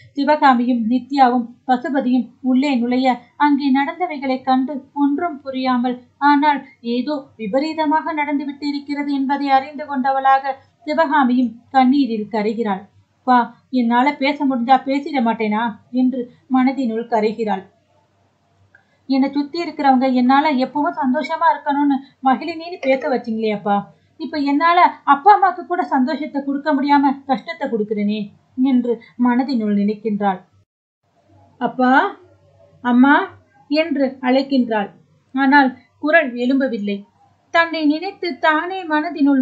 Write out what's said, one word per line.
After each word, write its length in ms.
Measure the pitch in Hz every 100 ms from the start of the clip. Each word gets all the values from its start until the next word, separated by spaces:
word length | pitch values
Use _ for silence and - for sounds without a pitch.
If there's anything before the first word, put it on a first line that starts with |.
| -
சிவகாமியும் 760 | - 277 302 294 247 240 247 220
நித்யாவும் 560 | 254 247 285 262 247 233 - -
பசுபதியும் 640 | 254 330 277 247 254 226 _
உள்ளே 340 | 254 254 294 262
நுழைய 460 | 240 247 262 247 - -
அங்கே 340 | 294 285 285
நடந்தவைகளை 680 | 262 285 330 349 302 269 262
கண்டு 420 | 262 262 262 294 -
ஒன்றும் 480 | - 285 285 349 294
புரியாமல், 600 | 269 262 262 247 247 247 - _
ஆனால் 480 | 285 285 302 277 - _
ஏதோ 460 | 233 240 262 302 277 -
விபரீதமாக 760 | 220 247 311 320 302 311 320
நடந்துவிட்டு 540 | 320 294 294 285 285 294
இருக்கிறது 460 | 285 285 285 285
என்பதை 360 | 277 269 277 285
அறிந்து 360 | 269 277 294 302
கொண்டவளாக 680 | 277 262 269 269 269 269 269 _ _ -
சிவகாமியும் 760 | 302 320 294 254 247 247 - _
கண்ணீரில் 560 | 262 254 285 254 220 208
கரைகிறாள். 560 | 220 208 226 220 190 - _ _ _
"வா, 320 | - 247 240 - _
என்னால 460 | 254 233 240 269 294
பேச 300 | 269 285 285
முடிஞ்சா 360 | 262 233 262
பேசிட 380 | 254 277 285 285
மாட்டேனா?" 540 | 233 233 214 214 233 214 _
என்று 400 | 247 254 262 240 - _
மனதினுள் 540 | 254 254 269 254 220 233
கரைகிறாள். 580 | 233 214 233 220 190 185 _ _ _ _ _ _ _ _ _ _ _ _ _ -
"என்னை 240 | 269 277
சுத்தி 320 | 277 285 339
இருக்கிறவங்க 500 | 349 302 277 262 269
என்னால 380 | 254 247 269 311
எப்பவும் 480 | 262 262 294 302 339
சந்தோஷமா 460 | 269 277 302 320 330
இருக்கணும்னு 460 | 294 - 285 294 262 - _
மகிழினின்னு 540 | 262 262 320 330 330 359
பேச 280 | 269 269 302
வச்சிங்களே 440 | 247 - 220 220
அப்பா, 400 | 202 208 202 202 _ _ _
இப்ப 200 | 320 311
என்னால 560 | 277 285 330 349 339 -
அப்பா 280 | - 277 381
அம்மாக்கு 320 | 403 381 359 -
கூட 180 | 359
சந்தோஷத்தை 600 | 302 294 254 294 294 269
கொடுக்க 300 | 277 277 311
முடியாம 520 | 277 285 285 277 269 -
கஷ்டத்தை 440 | 262 - 330 277
கொடுக்குறேனே." 680 | 226 208 208 208 214 208 - _ -
என்று 380 | 262 247 240 233 - -
மனதினுள் 520 | 247 247 269 254 214 202
நினைக்கின்றாள். 640 | 202 214 226 202 202 185 - _ _ _ _ _ _ _ _ _ _ _
"அப்பா, 600 | 240 247 254 269 381 381 - _ _ _ _ _
அம்மா" 340 | 247 240 269 302 381 - _ _ _
என்று 500 | 294 330 277 262 -
அழைக்கின்றாள். 680 | 254 262 277 269 226 220 196 - _ _ _
ஆனால் 440 | 262 269 285 269 254 _ _
குரல் 340 | 294 320 285
எழும்பவில்லை. 720 | 240 247 269 262 220 202 202 208 _ _ _ _
தன்னை 340 | 339 339 330 302
நினைத்து 540 | 302 370 392 359 262
தானே 460 | 330 311 349 381 349
மனதினுள் 540 | 302 330 294 285 277